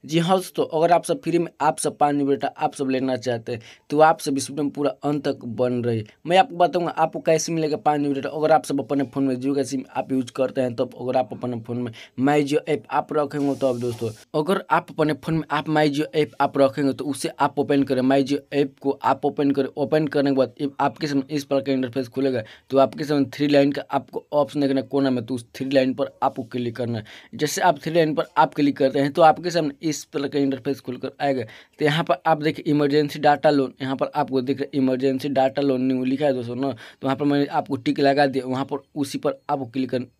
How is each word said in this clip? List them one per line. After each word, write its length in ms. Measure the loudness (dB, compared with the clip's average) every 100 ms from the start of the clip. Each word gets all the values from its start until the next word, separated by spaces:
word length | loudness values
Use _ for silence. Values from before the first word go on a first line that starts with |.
जी 160 | 0 0
हाँ 180 | 2 0
दोस्तों, 280 | 0 -4 -2
अगर 240 | 0 4
आप 120 | 2
सब 180 | 2 -4
फ्री 180 | 0 -2
में 100 | -2 _
आप 160 | 0 0
सब 200 | -6 0
पाँच 180 | 0 2
जी 80 |
बी 80 | 0
डेटा 160 | 0 -2 -4
आप 160 | -6
सब 160 | -4 -2
लेना 260 | -2 -2 -2
चाहते 340 | -4 -4 -6
हैं 100 | -10 -12 -20 _
तो 100 | 4
आप 180 | 4 4
सब 180 | -2 -4
इस 120 | -4
वीडियो 140 | -4
में 80 | -4
पूरा 180 | -2 -2 -2
अंत 200 | -4 -2
तक 220 | -2 -6 -8 -2
बन 260 | -2 0
रहिए। 220 | -2 -2 -6 _ 2
मैं 120 | 2
आपको 180 | 2 2
बताऊंगा 340 | 0 2 -4
आपको 280 | 0 -2 0
कैसे 300 | 0 0 0
मिलेगा 260 | -2 -2 -2
पाँच 220 | 0 0
जी 60 | 0
बी 60 |
डेटा 160 | -2 -4
अगर 200 | -2 4
आप 140 | 2 2
सब 160 | -4
अपने 220 | -2 -2 -2
फ़ोन 180 | -2
में 120 | -2 0
Jio 180 | -2 -2
का 80 | -2
सिम 180 | -6 -6
आप 200 | -8 -2
यूज़ 200 | -2 -2
करते 280 | -2 -2 0
हैं 140 | -2 -2
तब। 200 | -6 -4
अगर 160 | -2 -2
आप 160 | -2
अपने 260 | -6 -6 -6
फ़ोन 160 | -6 -6
में 120 | -6 -10 -16 0
My 180 | 2 2
Jio 240 | 2 -2 0
ऐप 160 | -4 -2
आप 220 | -4 -2
रखेंगे 420 | -2 -2 -2 -2 0
तब 220 | -2 0
दोस्तों, 300 | -4 -4 -6 -8 -6 -4
अगर 280 | 0 -2 0
आप 200 | 0 0
अपने 220 | -2 -2 -2
फ़ोन 200 | -2 -4
में 80 | -2
आप 140 | -4 0
My 180 | 2 2
Jio 180 | 0 -2 -2
ऐप 160 | -2 0
आप 160 | -2 4
रखेंगे 340 | 2 4 -2
तो 120 | -2 -6
उसे 240 | -4 -6 0
आप 200 | 0 0
ओपन 240 | 0 2
करें। 180 | 2 0
My 180 | 4 2
Jio 160 | 2 -2 -2
ऐप 220 | -2 -2 _
को 180 | -4 -2
आप 220 | 0 0 0
ओपन 260 | 0 0
करें। 180 | 0 -2 -4
ओपन 300 | 0 0 2
करने 180 | 0 2
के 100 | 2
बाद 160 | 0 -2
ये 100 | -8 -2
आपके 280 | -2 -2 -2
सामने 280 | -2 -2 -6
इस 80 |
प्रकार 200 | -2 -2
का 80 | 0
इंटरफेस 360 | -2 -2 -4 -6
खुलेगा। 340 | -2 -2 -2 -6 -18 _
तो 80 | 4
आपके 260 | 4 0
सामने 220 | -2 0 0
थ्री 140 | 0 4
लाइन 240 | 4 4
का 100 | 0 -4
आपको 320 | -4 -4 -12 -2
ऑप्शन 280 | 0 0 0
देखना 200 | 0 0
है 60 | 0
कोना 220 | 0 0
में, 160 | -2 -4
तो 100 | -8
उस 100 | -8 -10
थ्री 140 | 0
लाइन 240 | 2 2
पर 160 | -2 -6 _
आपको 200 | -2 -2 -8
क्लिक 300 | -6 -6 -4
करना 220 | -4 -6
है। 60 | -8 -20 -18 -6
जैसे 260 | -4 2
आप 180 | 2 0
थ्री 140 | 0
लाइन 200 | 2 2 0
पर 100 | -2 2
आप 160 | 2
क्लिक 240 | 4 0 2
करते 220 | 2 2
हैं 120 | 0
तो 80 | 6
आपके 300 | 6 6 0
सामने 220 | -2 -2 -4
इस 220 | -6 -6 -8
तरह 200 | -6 -4
का 120 | 0
इंटरफेस 400 | -2 -2 -6 -6
खुलकर 320 | -8 -10 -10 -4
आएगा। 220 | -2 -2 -6 -14 -20 _
तो 60 | 0
यहाँ 180 | 0
पर 180 | 0 0 2
आप 160 | 2
देखिए 200 | 0 -2 0
इमरजेंसी 520 | 2 4 2 2 2
डेटा 300 | 4 6 4
लोन, 240 | 4 0 -4
यहाँ 140 | -6 -2
पर 160 | -2 -2
आपको 260 | 0 0
दिख 180 | -2 -4
रहा 60 | -2
है 120 | 0
इमरजेंसी 500 | 2 2 0 0 -2
डेटा 300 | 2 2 2
लोन 200 | 0 2
न्यू 200 | 0 0 0
लिखा 200 | 0 0
है 80 |
दोस्तों 220 | 0 -4 -4
ना, 160 | -4
तो 360 | -6 -14 -6 -4
वहाँ 80 | 0
पर 100 | 2
मैंने 200 | 2 2
आपको 280 | -2 -2 -4
टिक 220 | -2 2
लगा 260 | 4 4 2
दिया, 180 | 2 -4
वहाँ 180 | -4 -4
पर 180 | -8 _ -6
उसी 220 | -6 -2
पर 220 | -4 -4 -6
आपको 160 | -4 -4
क्लिक 220 | -4 -4
करना 160 | -4 -6